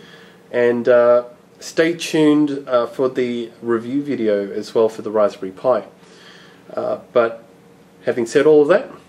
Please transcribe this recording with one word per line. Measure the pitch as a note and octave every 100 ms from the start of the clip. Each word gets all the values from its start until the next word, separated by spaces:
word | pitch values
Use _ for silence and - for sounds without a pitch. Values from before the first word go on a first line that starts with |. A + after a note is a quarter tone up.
| - - - - -
And, | B2 A#2+ A#2+ A#2
uh, | A#2+ A#2+ A#2+ A#2+ - _ -
stay | - - E3
tuned, | F3 - D#3+ D3+ D3 D3 C#3 -
uh, | B2 A#2
for | - C3
the | B2+ B2 A#2+ A2+ -
review | A#2 A#2 A#2+ C#3
video | C#3+ A#2+ A2 G2+ G2+
as | G#2+ G#2
well | B2 A2+
for | -
the | G#2+
Raspberry | G#2+ G2+ - F#2+
Pi. | F#2+ C3 A2+ G2 _ - - - - - - -
Uh, | - A#2+ - -
but | B2 A#2 - - _ _ _ _ _ -
having | B2+
said | A2+ D3 D3
all | D3+
of | D3
that, | G3 - -